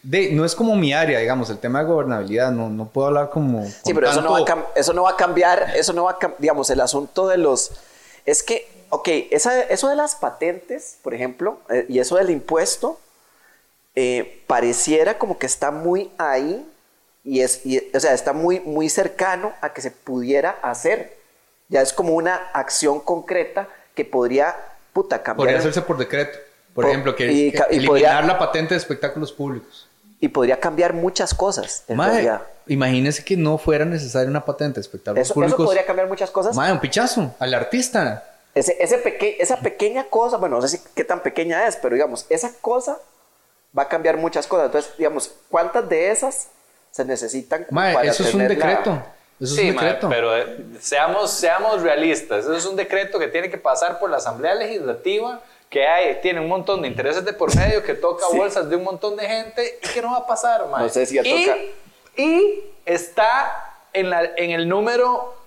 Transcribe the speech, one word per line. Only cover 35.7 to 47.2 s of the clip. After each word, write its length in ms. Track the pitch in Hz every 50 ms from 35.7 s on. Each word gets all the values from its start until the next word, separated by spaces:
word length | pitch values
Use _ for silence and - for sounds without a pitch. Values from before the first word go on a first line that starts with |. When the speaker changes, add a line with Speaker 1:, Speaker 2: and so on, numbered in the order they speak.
| 190 190 185
Speaker 2:
cambiar 220 | - 185 185 185
muchas 240 | 190 196 185 196 185
cosas. 240 | - 196 185 220 226
Speaker 1:
Mae, 160 | 131 147 180
un 80 | 185 139
pichazo 540 | - 131 - 208 240 247 - 240 165 127 - -
al 140 | 127 127 127
artista. 680 | 120 120 - - 254 247 - - 214 160 123 104 104 - - - _ _ _ _
Speaker 2:
Ese, 240 | 139 131 175 175 -
ese 180 | 175 156 247 -
peque-, 380 | - 202 - - 196 208 - -
esa 180 | 175 - - -
pequeña 440 | - 202 - - 202 214 233 262 262
cosa, 320 | - - 220 233 247 247
bueno, 200 | 208 185 170 127
no 100 | 120 180
sé 100 | 277 -
si 60 | - - - _
qué 80 | - 156
tan 180 | - - 175
pequeña 460 | - - - 165 165 170 165 170 220
es, 80 | 226 -
pero 180 | - - 123 120
digamos, 300 | 131 151 - - - - -
esa 220 | - 165 - 240 - -
cosa 360 | - 220 240 254 247 302 285 - - _ _ _ _ _ _ _ _ _ _ _ _ _ -
va 60 | 139 139
a 40 | -
cambiar 280 | - 160 160 165 160
muchas 300 | 156 165 165 - 156 143
cosas. 200 | - 190 175 151
Entonces, 240 | 123 - 147 147 - -
digamos, 340 | - 160 147 156 139 - - - _ _ _
¿cuántas 380 | - 170 170 - - 240 233 165
de 220 | 175 160 170 196
esas 360 | 220 220 262 269 262 - - - _ _ _ _ _ _ _ _
se 120 | - - 131
necesitan 600 | 131 131 113